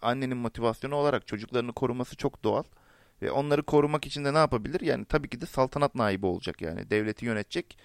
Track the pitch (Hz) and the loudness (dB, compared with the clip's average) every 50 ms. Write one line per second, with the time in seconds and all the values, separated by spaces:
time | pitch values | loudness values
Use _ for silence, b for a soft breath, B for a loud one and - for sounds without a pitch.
0 | - 117 123 135 135 127 127 123 120 113 - - 113 117 110 - - 135 143 147 | 0 0 0 0 -2 -4 -4 -4 -4 -6 -4 -2 0 0 0 -2 -4 -4 0 2
1 | 143 143 135 110 - - - 101 110 - 123 123 117 123 113 - 135 120 120 127 | 2 2 2 0 -2 -4 -8 -8 -6 -2 -2 -2 -2 -2 -4 -2 -2 -2 -2 -2
2 | 123 - - - - 139 - - - 110 104 120 160 - b b b b b b | -6 -8 -6 -4 -4 -4 -2 -2 0 0 0 0 -2 -6 b b b b b b
3 | b b b b - - - 139 143 147 147 147 147 - - 147 143 147 151 151 | b b b b -4 -2 0 0 0 2 2 2 2 4 4 4 6 4 2 -2
4 | - - - 147 143 139 143 160 156 147 131 113 104 - 151 185 - 160 139 - | -4 -6 -6 -4 -2 2 4 4 4 4 4 0 -2 -2 -4 -2 0 0 0 0
5 | 107 - - 151 139 - - 120 - - - 139 131 131 - 143 147 143 - 127 | 0 0 0 0 0 -2 -8 -8 -10 -4 0 0 2 2 2 2 0 2 2 2
6 | 113 104 98 92 101 92 87 90 - - - - 87 80 82 98 101 - 104 107 | 2 2 2 2 2 0 0 0 -4 -6 -8 -6 -6 -6 -6 -6 -2 0 2 2
7 | 107 107 107 - 117 120 113 104 104 - - 175 175 - - b | 2 0 -2 -4 -2 -2 -2 -2 -2 -4 -4 -6 -6 -8 -12 b